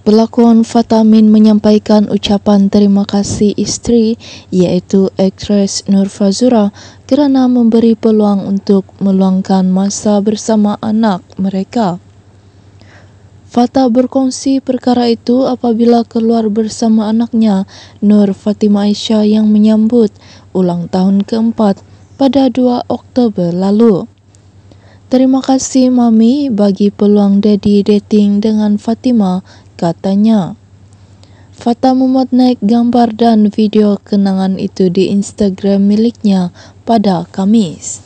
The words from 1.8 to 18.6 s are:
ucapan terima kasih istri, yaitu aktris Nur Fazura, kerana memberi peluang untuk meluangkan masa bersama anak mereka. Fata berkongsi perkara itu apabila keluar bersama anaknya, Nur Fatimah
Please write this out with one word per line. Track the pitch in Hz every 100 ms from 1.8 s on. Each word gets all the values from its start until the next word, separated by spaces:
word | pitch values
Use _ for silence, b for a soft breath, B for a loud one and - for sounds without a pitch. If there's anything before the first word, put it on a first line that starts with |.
| - 214 202
ucapan | 202 - 202 - 202 196
terima | 208 202 196
kasih | 202 202 202 - 208
istri, | - 202 - - 233 220 233 B B B
yaitu | 185 175 180 - 196 190 -
aktris | 190 - - 202 196 -
Nur | - 196 196
Fazura, | - 202 190 254 233 202 B B B
kerana | - 262 294 269
memberi | 254 247 226 226 233
peluang | 220 226 214 208 196 185
untuk | 196 - 196 - -
meluangkan | 196 190 190 190 - 190 185
masa | 185 196 - 220 208
bersama | 208 214 - 220 208 -
anak | 220 214 226 180 - -
mereka. | 190 190 196 247 196 175 - - _ - _ - - b b b b b b - -
Fata | 240 240 269 262
berkongsi | 240 254 269 262 - 277 269
perkara | - 254 254 240 240
itu | 233 - 247 254
apabila | 247 240 226 233 233
keluar | 226 233 226 233 220
bersama | 208 220 - 226 220 208
anaknya, | 226 233 226 220 190 196 B B B
Nur | 202 208 202 190
Fatimah | 214 208